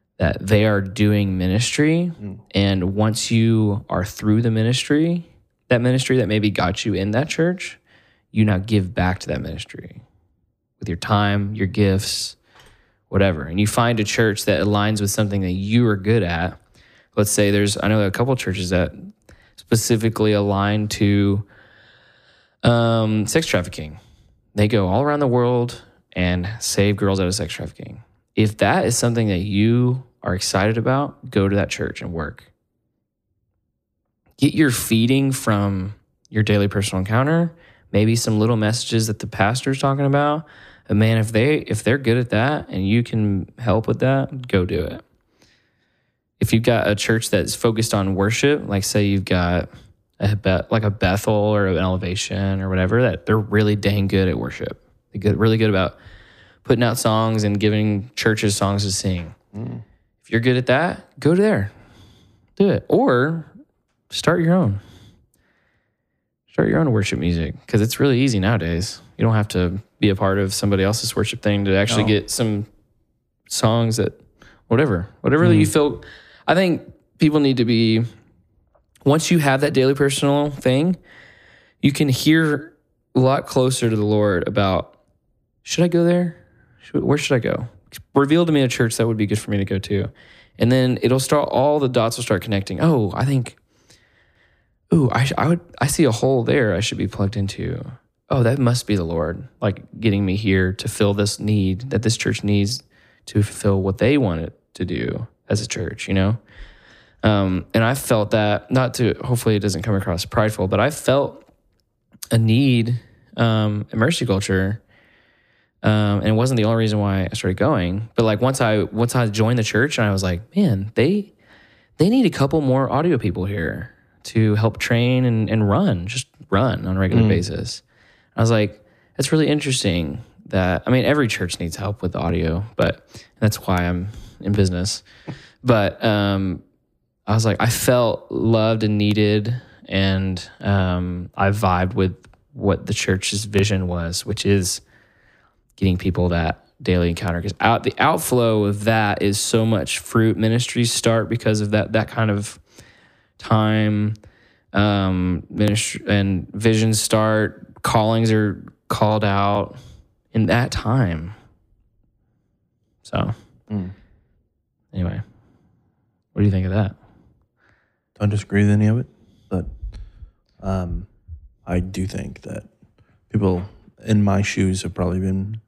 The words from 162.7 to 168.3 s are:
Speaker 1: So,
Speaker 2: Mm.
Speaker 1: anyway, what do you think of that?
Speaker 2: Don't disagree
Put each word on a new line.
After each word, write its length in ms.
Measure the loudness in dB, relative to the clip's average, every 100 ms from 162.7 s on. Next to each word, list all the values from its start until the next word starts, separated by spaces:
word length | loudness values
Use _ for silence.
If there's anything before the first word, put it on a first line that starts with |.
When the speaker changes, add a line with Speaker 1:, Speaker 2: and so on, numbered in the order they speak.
| _ _ _
Speaker 1:
So, 300 | -8 -4 -4 -6 -14 _ -8
Speaker 2:
Mm. 200 | -8 -8 -12 _ _ _ _ _ _ _ _ _
Speaker 1:
anyway, 280 | -6 -4 -6 -10 _ _ _ _ _ _ _ _ _ _
what 80 | 0
do 40 | 2
you 60 |
think 140 | 2 0
of 60 |
that? 240 | 0 -2 -6 -20 _ _ _ _ _ _ _ _ _ _ -4
Speaker 2:
Don't 100 |
disagree 320 | -2